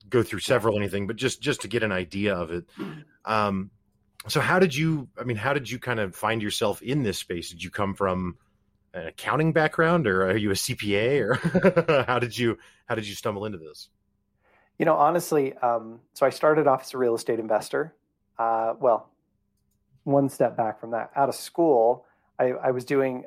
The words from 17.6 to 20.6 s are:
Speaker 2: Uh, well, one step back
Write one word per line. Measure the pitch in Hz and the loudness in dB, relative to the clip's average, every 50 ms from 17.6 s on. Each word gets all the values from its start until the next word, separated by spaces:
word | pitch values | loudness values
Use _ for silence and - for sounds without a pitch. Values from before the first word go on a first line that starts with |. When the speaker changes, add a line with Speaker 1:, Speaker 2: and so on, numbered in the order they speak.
| - - - 139 147 160 - _ _ _ _ _ _ _ _ | 0 -2 -4 -4 -4 -6 -10 _ _ _ _ _ _ _ _
Speaker 2:
Uh, | - 117 117 113 113 113 113 - - | -4 -2 0 0 0 0 -2 -2 0
well, | 139 123 113 104 - - _ _ _ _ _ _ _ _ _ _ _ _ _ _ _ _ _ _ - | 2 2 2 2 0 -6 _ _ _ _ _ _ _ _ _ _ _ _ _ _ _ _ _ _ -2
one | 147 139 143 139 131 | 0 2 2 2 2
step | - - 135 113 - | 0 0 0 0 0
back | - | -2